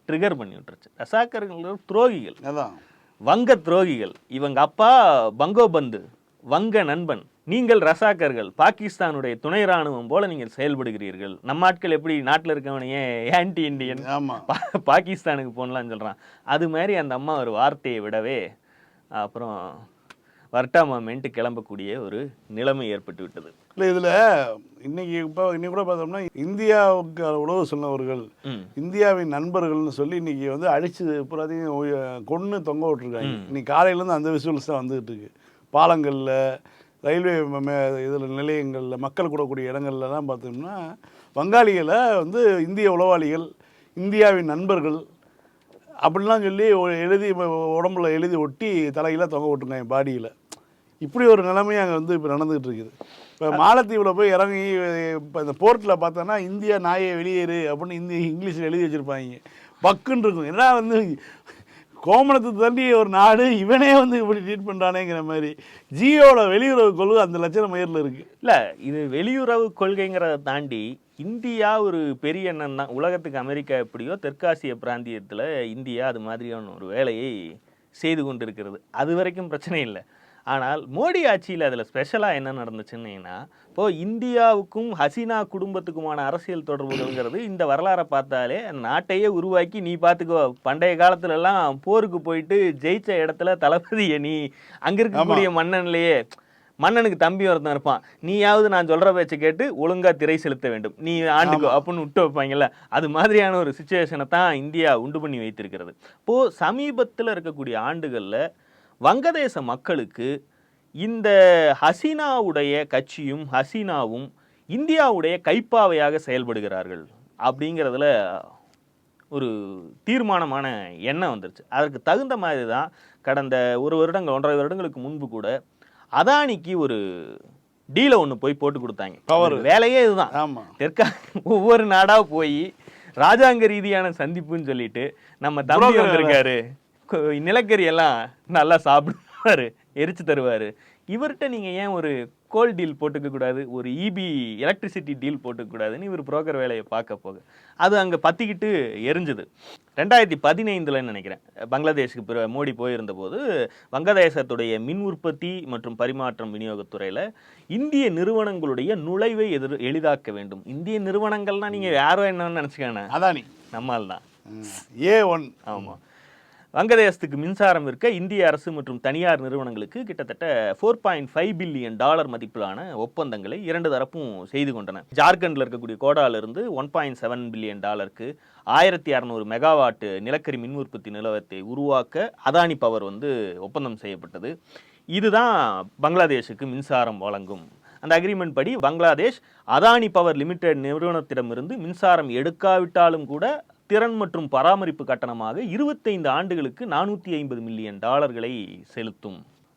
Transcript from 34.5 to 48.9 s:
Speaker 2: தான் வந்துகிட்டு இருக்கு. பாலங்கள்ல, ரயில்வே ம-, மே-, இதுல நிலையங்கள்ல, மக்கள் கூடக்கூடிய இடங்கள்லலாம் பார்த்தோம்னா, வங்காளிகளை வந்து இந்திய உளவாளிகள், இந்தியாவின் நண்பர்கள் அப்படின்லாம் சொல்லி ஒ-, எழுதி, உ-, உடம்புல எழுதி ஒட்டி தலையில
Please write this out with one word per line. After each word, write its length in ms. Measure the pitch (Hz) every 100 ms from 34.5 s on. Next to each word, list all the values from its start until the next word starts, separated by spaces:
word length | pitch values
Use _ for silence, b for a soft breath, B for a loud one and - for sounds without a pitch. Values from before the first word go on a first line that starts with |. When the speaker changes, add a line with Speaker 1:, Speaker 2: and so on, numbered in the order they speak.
| 151 -
Speaker 2:
தான் 220 | 143 127
வந்துகிட்டு 220 | 131 110
இருக்கு. 220 | 110 104 _ b b _
பாலங்கள்ல, 840 | 143 165 165 147 139 135 131 135 131 b b b _
ரயில்வே 300 | 143 165 180
ம-, 300 | 170 151 143
மே-, 380 | 139 143 135 135
இதுல 300 | 131 143 135
நிலையங்கள்ல, 640 | 135 147 151 139 131 127 127
மக்கள் 340 | 135 - 175
கூடக்கூடிய 420 | 151 143 135 127
இடங்கள்லலாம் 560 | 135 139 131 131 147 143
பார்த்தோம்னா, 680 | 123 123 120 165 202 165 - b b b -
வங்காளிகளை 800 | 165 226 226 185 156 214 247 202
வந்து 500 | 160 214 233 185 165
இந்திய 240 | 196 208
உளவாளிகள், 600 | 175 185 180 156 160 165 - b b b
இந்தியாவின் 520 | - 190 214 214 190 165
நண்பர்கள் 600 | 151 190 190 151 156 156 _ b b b b b - _ -
அப்படின்லாம் 400 | 151 170 202 226
சொல்லி 300 | 196 196 220
ஒ-, 180 | 196 180
எழுதி, 420 | 170 175 196 208
உ-, 480 | 185 175 160 160 160
உடம்புல 220 | 175 185
எழுதி 320 | 170 160 175 170
ஒட்டி 540 | 151 135 220 185
தலையில 380 | 151